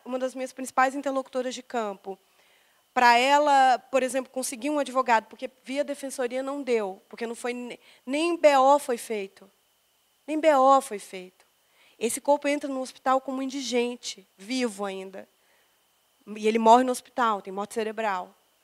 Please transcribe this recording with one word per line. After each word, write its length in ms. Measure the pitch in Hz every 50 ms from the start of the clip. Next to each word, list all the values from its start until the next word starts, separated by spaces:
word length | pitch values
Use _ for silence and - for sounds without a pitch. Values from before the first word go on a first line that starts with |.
| -
uma 140 | 240 254 254
das 160 | 254 254 254
minhas 180 | 262 262 254 -
principais 400 | - 262 - - 269 262 269 269
interlocutoras 640 | 285 269 277 269 269 262 - - 262 247 254 233
de 80 | 233 247
campo, 560 | _ - 240 220 208 196 190 - 196 190 _ _ _ _ _ _ _ _ _ _ _ _ _ _ _ -
pra 240 | 247 247 240 233 240
ela, 640 | 247 277 285 294 302 294 277 269 262 262 247 - - -
por 120 | - 269 254
exemplo, 280 | 254 226 269 254 -
conseguir 380 | - 262 247 - 277 220 233 294
um 100 | 302 294
advogado, 480 | 277 247 247 262 262 247 233 220 214 -
porque 220 | - - - 208 _ _ _
via 200 | 233 262 285 294
defensoria 600 | - 285 - - 269 - - 254 240 247 262 269
não 180 | 269 285 285
deu, 400 | 277 254 240 226 208 190 190 202 _ _
porque 180 | - - 233
não 100 | 233 233
foi 180 | - - 247 240
ne-, 260 | 247 247 240 - - _ _ _ _ -
nem 300 | 247 262 302 330 349 339
B 220 | 330 311 302 285 269
O 200 | 262 269 285 285
foi 200 | 285 - 240 226
feito. 520 | - - 226 208 196 196 _ - 190 _ _ _ _ _ _ _ _ _ _ _ _ _ _ _ _ -
Nem 120 | 302 311
B 140 | 302 311 294
O 280 | 269 262 269 269 269
foi 180 | 262 - 214 196
feito. 460 | - - - 185 180 185 _ _ _ _ _ _ _ _ _ _ _ _ _ -
Esse 220 | 208 240 - 269
corpo 280 | - - 285 285 285 285
entra 200 | 285 294 302 277
no 140 | 269 262
hospital 400 | 262 - - - - 262 262 269
como 200 | 262 - 262 262
indigente, 840 | 269 269 262 285 262 226 233 240 240 240 247 240 - - - 202 190 _ _ _
vivo 480 | 190 208 254 262 247 233 196 196 202
ainda. 440 | 196 190 190 190 196 185 202 214 _ _ _ _ _ _ _ _ _ _ _ _ _ _ _ _ _ _ _ _ 202 208 220
E 100 | 214 214
ele 120 | 220 226
morre 240 | 220 220 233 247 262
no 80 | 254
hospital, 500 | 247 - - _ - - 240 226 214 196
tem 120 | - 196 185
morte 200 | 202 202 208 -
cerebral, 640 | 240 214 214 220 220 220 214 190 185 185 190 196 _ _ _ _ _